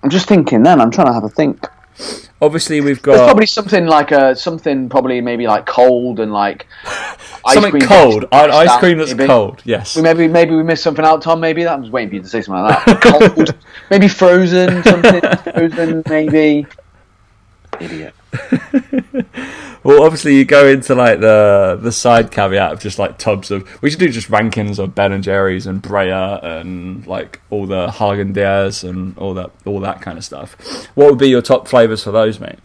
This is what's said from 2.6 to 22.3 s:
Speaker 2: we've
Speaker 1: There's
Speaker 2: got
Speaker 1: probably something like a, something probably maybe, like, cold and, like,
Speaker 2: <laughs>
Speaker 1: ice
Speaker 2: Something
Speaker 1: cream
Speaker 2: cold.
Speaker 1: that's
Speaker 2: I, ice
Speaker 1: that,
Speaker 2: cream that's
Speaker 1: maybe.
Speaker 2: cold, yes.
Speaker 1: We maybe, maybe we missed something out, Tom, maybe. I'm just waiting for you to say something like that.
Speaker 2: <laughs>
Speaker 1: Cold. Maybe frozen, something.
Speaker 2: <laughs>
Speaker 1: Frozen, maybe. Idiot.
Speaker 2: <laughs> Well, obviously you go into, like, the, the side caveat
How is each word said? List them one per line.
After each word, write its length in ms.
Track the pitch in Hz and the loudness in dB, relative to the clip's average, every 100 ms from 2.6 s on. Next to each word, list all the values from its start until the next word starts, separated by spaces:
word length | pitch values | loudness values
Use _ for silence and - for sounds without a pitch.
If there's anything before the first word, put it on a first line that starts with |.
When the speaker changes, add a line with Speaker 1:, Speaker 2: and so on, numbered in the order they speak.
| - 151 | -4 -2
Speaker 2:
we've 200 | 143 135 | -2 -2
Speaker 1:
There's 160 | - 139 | 2 6
Speaker 2:
got 80 | 156 | 6
Speaker 1:
probably 200 | 190 220 | 4 2
something 400 | - 202 202 170 | -2 -2 -2 2
like 240 | 151 143 | 2 2
a, 240 | 147 135 131 | 2 2 0
something 540 | - 165 - 135 127 | -6 -6 -4 -4 -2
probably 320 | 131 131 123 | -2 -2 -4
maybe, 260 | 120 120 117 | -4 -4 -2
like, 180 | 107 - | -2 -2
cold 540 | - 127 123 123 113 | 2 2 2 -2 -6
and, 120 | 110 | -6
like, 360 | 104 101 - - - | -2 -4 -6 -16 -20
Speaker 2:
<laughs> 100 | - - - - - - | -14 -12 -14 -16 -20 -8
Speaker 1:
ice 100 | - 139 | 2 2
Speaker 2:
Something 160 | 202 | 4
Speaker 1:
cream 120 | 147 127 | 0 4
Speaker 2:
cold. 380 | 190 143 107 113 | 6 6 4 2
Speaker 1:
that's 220 | 135 151 | 4 4
Speaker 2:
I, 40 | 143 | 4
ice 60 | 175 | 4
Speaker 1:
that, 100 | 123 | 4
Speaker 2:
cream 200 | 185 165 | 2 0
that's 140 | 156 123 | -4 -2
Speaker 1:
maybe. 100 | 135 | 2
Speaker 2:
cold, 340 | 123 101 - - | 2 2 -8 -6
yes. 300 | 110 104 160 | -6 -4 -2
Speaker 1:
We 80 | |
maybe, 240 | 160 165 165 | 0 2 2
maybe 280 | 170 170 160 | 2 2 2
we 60 | |
missed 220 | 160 160 | 0 -2
something 200 | 170 147 | -2 0
out, 200 | 156 160 | 0 0
Tom, 160 | 165 165 | 0 -2
maybe. 280 | 165 160 170 | -2 -4 -4
I'm 140 | 147 | -6
just 100 | 117 | -6
waiting 180 | 123 107 | -8 -8
for 60 | 98 | -10
you 60 | |
to 80 | 92 | -8
say 120 | 113 | -8
something 200 | 101 92 | -6 -4
like 220 | 104 113 - | 0 0 2
that. 160 | 220 | 4
Speaker 2:
<laughs> 340 | 240 156 214 - | 4 6 4 2
Speaker 1:
Cold. 200 | 320 - _ - - | -2 -4 _ -20 -2
Maybe 180 | 196 196 | 2 2
frozen, 760 | - 185 180 180 180 180 180 | 4 4 4 2 2 0 2
something. 380 | 196 180 220 185 | 2 4 4 2
Speaker 2:
<laughs> 320 | - 180 - | 0 -4 -4
Speaker 1:
Frozen, 500 | - 165 160 165 160 160 | -4 -4 -2 -4 -4 -4
maybe. 600 | 156 156 156 151 147 143 - _ _ _ _ _ _ _ _ _ - | -2 0 2 2 0 -4 -16 _ _ _ _ _ _ _ _ _ -16
Idiot. 340 | - - 78 _ _ | -14 -14 -16 _ _
Speaker 2:
<laughs> 500 | - - 247 - 277 - 269 - 269 - - 269 - - - | -16 -6 -8 -4 -6 -4 -8 -8 -10 -10 -12 -16 -18 -20 -8
Well, 200 | - 143 | 4 6
obviously 320 | 160 160 151 139 | 6 0 2 2
you 100 | 135 | 4
go 220 | 143 139 | 4 6
into, 260 | 135 123 | 4 0
like, 280 | 127 123 107 | 0 2 2
the, 540 | 110 107 104 101 95 92 | 4 4 4 4 2 -2
the 100 | 113 | -6
side 380 | 113 123 117 | -4 2 2
caveat 420 | 113 | 2